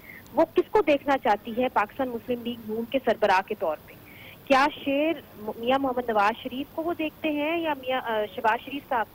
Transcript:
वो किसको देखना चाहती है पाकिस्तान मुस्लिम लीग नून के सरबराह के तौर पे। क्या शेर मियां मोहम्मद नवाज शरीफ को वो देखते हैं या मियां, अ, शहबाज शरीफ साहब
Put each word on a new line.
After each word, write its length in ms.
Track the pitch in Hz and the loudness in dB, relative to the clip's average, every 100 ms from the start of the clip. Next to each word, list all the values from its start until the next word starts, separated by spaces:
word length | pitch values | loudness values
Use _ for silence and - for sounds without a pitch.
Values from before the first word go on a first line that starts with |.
| - - - | -20 -20 -4
वो 100 | 240 | 2
किसको 360 | 320 - - 440 | 2 2 2 4
देखना 360 | 311 285 285 269 | 4 4 2 0
चाहती 360 | 247 208 - | 2 0 0
है 160 | 220 254 | -2 0
पाकिस्तान 400 | 240 208 - 254 | 0 0 -2 -4
मुस्लिम 340 | 233 226 240 | -4 -4 -4
लीग 160 | 233 233 214 | -4 -8 -6
नून 140 | 220 | -6
के 140 | 233 269 | -2 0
सरबराह 420 | 247 220 208 190 | 0 2 4 2
के 140 | - | 0
तौर 220 | 208 170 151 | -2 -4 -4
पे। 240 | - - - - - - - | -8 -20 -20 -20 -20 -10 2
क्या 180 | 269 294 | 4 4
शेर 560 | 294 285 277 311 320 - - 214 214 | 0 -2 0 0 -2 -8 -14 -10 -6
मियां 200 | 233 269 | 0 0
मोहम्मद 300 | 269 247 240 | 0 -2 0
नवाज 240 | 214 202 | 2 2
शरीफ 320 | - 254 254 302 - | 0 -6 -8 -8 -6
को 60 | |
वो 120 | 330 | -4
देखते 340 | 330 311 - 320 | -2 -4 -4 -4
हैं 320 | 294 294 339 | -2 0 -2
या 140 | 320 | -2
मियां, 260 | 277 254 254 | -4 -4 -4
अ, 260 | 233 220 208 | -2 -2 -2
शहबाज 320 | - 226 233 | -2 0 0
शरीफ 240 | - 277 | -2 -10
साहब 240 | - - 208 | -4 -2 -2